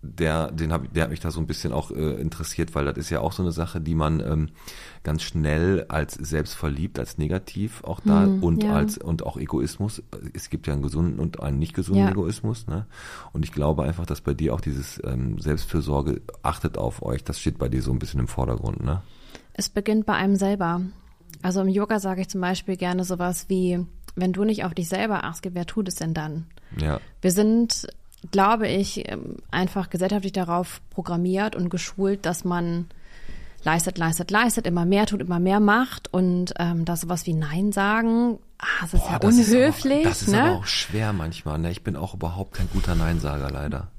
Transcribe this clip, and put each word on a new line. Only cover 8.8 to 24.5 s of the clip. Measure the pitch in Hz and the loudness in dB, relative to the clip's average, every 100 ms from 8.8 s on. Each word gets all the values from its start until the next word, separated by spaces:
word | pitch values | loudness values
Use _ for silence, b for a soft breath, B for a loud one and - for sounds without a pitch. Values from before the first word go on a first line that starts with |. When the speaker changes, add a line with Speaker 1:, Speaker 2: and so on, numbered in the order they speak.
| - - | 2 -2
Speaker 1:
und | - 82 | -4 -2
auch | - - | -2 -6
Egoismus. | 67 76 65 - 101 - - - - | -2 0 -2 -2 -6 -6 -12 -12 -12
Es | - - | -12 -8
gibt | 78 - | -6 -2
ja | |
einen | 71 | -2
gesunden | 69 73 85 - | 0 0 0 0
und | 82 82 | -4 -4
einen | - 69 | -4 -2
nicht | 160 | -2
gesunden | - - 98 | -2 2 6
Speaker 2:
Ja. | 98 | 6
Speaker 1:
Egoismus, | 95 85 113 107 113 - | 4 -2 -2 -4 -4 -4
ne? | 87 107 B B B B | -6 -6 B B B B
Und | - | -6
ich | 80 | -4
glaube | - 73 76 | 0 0 2
einfach, | 69 80 87 | 0 -2 -4
dass | 71 | -4
bei | - | -2
dir | 71 76 | 0 0
auch | 58 | 0
dieses, | - 67 67 - | -2 -4 -6 -8
ähm, | - 64 64 50 | -6 -4 -2 -2
Selbstfürsorge, | 76 76 - 82 69 71 71 - - - | -2 0 0 0 2 0 0 -2 -6 -6
achtet | - - - - | -4 -2 -4 -2
auf | 55 - | -4 -4
euch, | - 65 | -4 -4
das | - 78 | -4 -4
steht | - - | -4 -2
bei | 65 | -2
dir | 65 | 0
so | 64 | 0
ein | 64 | -2
bisschen | - 67 | -2 -2
im | 62 | -2
Vordergrund, | - 62 60 57 - | -2 -2 -2 -2 -4
ne? | 58 85 - B B B B | -2 -2 -4 B B B B
Speaker 2:
Es | - 196 | -8 -4
beginnt | - 202 214 208 | -4 0 0 2
bei | |
einem | 208 190 196 | 0 2 2
selber. | 196 202 175 175 185 - - - - - | 2 2 0 -2 -4 -8 -20 -20 -20 -6
Also | 180 185 | -2 2
im | 190 | 2
Yoga | 190 202 214 | 2 2 0
sage | 196 185 | 0 -4
ich | 185 | -4
zum | 196 | -2
Beispiel | 180 185 - 185 | -2 -2 -4 -4
gerne | 180 180 | -2 -2
sowas | 185 180 180 175 - | -2 -2 -2 -2 -2
wie, | 190 180 175 175 - - - | 0 2 0 -2 -10 -14 -2
„Wenn | 185 | -2
du | 180 | 2
nicht | 214 | 0